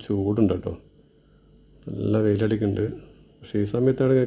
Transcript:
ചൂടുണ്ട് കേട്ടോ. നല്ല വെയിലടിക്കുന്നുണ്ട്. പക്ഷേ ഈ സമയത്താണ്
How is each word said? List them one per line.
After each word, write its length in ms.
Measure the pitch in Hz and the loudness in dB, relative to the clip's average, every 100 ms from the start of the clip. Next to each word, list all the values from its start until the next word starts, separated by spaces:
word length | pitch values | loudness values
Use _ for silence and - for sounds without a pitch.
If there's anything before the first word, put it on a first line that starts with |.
| - | -4
ചൂടുണ്ട് 500 | 101 98 104 104 87 | -2 0 2 2 2
കേട്ടോ. 180 | - 90 - - _ _ _ - - - - - - | -4 -10 -16 -20 _ _ _ -20 -20 -20 -20 -20 -14
നല്ല 260 | - 104 107 107 | -6 -2 2 2
വെയിലടിക്കുന്നുണ്ട്. 580 | 101 107 110 107 98 104 - - - - _ | 2 0 0 0 0 -4 -6 -16 -20 -20 _
പക്ഷേ 200 | - 104 | -6 -4
ഈ 60 | 104 117 | -2 0
സമയത്താണ് 500 | 127 131 135 131 | 0 2 2 2